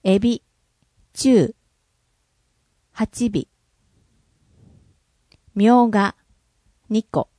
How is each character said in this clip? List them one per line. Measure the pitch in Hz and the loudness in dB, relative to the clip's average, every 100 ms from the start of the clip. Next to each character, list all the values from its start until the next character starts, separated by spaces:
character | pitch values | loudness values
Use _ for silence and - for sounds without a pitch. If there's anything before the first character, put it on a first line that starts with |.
エ | 190 196 | 0 0
ビ、 | 233 240 _ _ _ _ _ _ _ | 0 -4 _ _ _ _ _ _ _
中、 | - 262 240 143 - _ _ _ _ _ _ _ _ _ _ _ _ _ | -4 2 2 2 -4 _ _ _ _ _ _ _ _ _ _ _ _ _
八 | - 220 - 240 | -8 -8 -4 -4
尾。 | 196 - _ _ _ _ _ _ _ _ _ _ _ - _ _ _ _ _ _ _ _ | -4 -8 _ _ _ _ _ _ _ _ _ _ _ -20 _ _ _ _ _ _ _ _
み | 202 214 | 0 4
ょ | 247 | 4
う | 240 | 2
が、 | 208 196 - _ _ _ _ _ _ _ | 0 -2 -6 _ _ _ _ _ _ _
二 | 220 | -6
個。 | - - - | -4 -8 -8